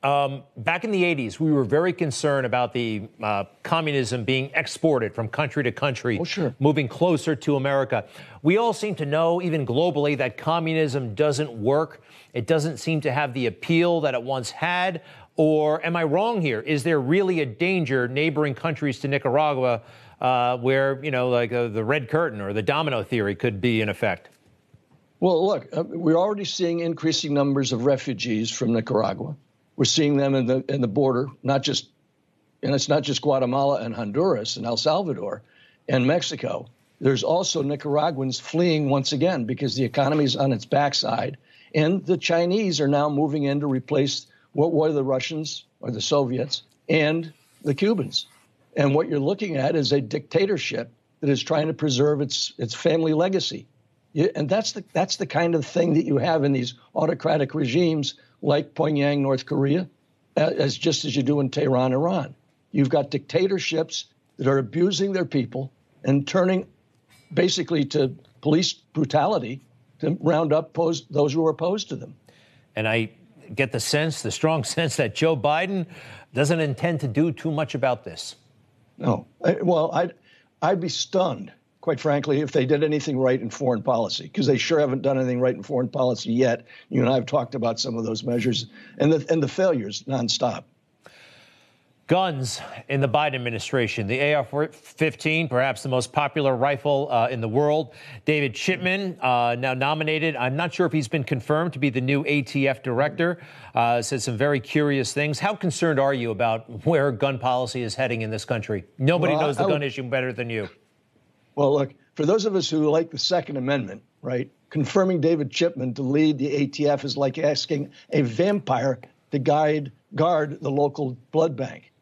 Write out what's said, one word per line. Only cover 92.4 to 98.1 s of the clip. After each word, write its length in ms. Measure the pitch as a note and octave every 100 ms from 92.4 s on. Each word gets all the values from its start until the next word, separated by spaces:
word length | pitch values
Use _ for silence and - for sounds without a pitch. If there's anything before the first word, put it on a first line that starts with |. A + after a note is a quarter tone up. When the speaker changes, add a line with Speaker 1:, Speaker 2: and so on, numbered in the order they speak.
| B2+ - - - -
Speaker 1:
in 100 | C#3
the 80 | C3+
Biden 280 | D3 D3+ C3
administration. 720 | A#2+ A2+ - C3+ A#2 - G2+
The 120 | B2+
A 140 | C#3+
R 340 | D3 C3 C#3+ D#3
fifteen, 760 | - - - D#3 A#2+ D#3 D#3+ C3+
perhaps 360 | B2 C3+ B2
the 60 | C#3
most 220 | B2+ A#2+
popular 420 | - C#3+ D#3 C#3
rifle, 540 | B2+ C3+ C#3+ D3 C#3 D3
uh, 200 | B2 A#2
in 100 | B2+
the 80 | A2+
world. 460 | A2+ D3 D3+ D3+ - -